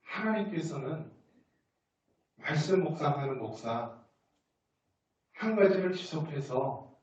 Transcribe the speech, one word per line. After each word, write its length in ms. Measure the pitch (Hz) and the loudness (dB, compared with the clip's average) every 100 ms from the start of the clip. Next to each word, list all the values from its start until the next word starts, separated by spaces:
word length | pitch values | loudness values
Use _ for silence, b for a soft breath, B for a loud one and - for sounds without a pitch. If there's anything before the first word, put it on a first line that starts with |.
하나님께서는 1080 | - 202 220 214 185 170 156 147 131 156 - - _ _ _ _ _ _ _ _ _ _ _ _ | -8 -4 0 0 0 -4 -4 -4 -4 -6 -8 -16 _ _ _ _ _ _ _ _ _ _ _ _
말씀 460 | - 156 170 185 | -2 0 4 4
묵상하는 560 | 160 - 147 143 135 131 | 2 0 0 0 -2 -4
목사 640 | 113 - 117 117 120 - - _ _ _ _ _ _ _ _ _ _ _ _ | -6 -6 -4 -4 -4 -10 -20 _ _ _ _ _ _ _ _ _ _ _ _
한 200 | - 220 | -4 0
가지를 380 | 214 190 190 185 | 6 6 6 2
지속해서 960 | 180 - 160 - 143 127 127 135 - - - | 0 -4 -4 -4 -4 -2 0 0 -4 -12 -20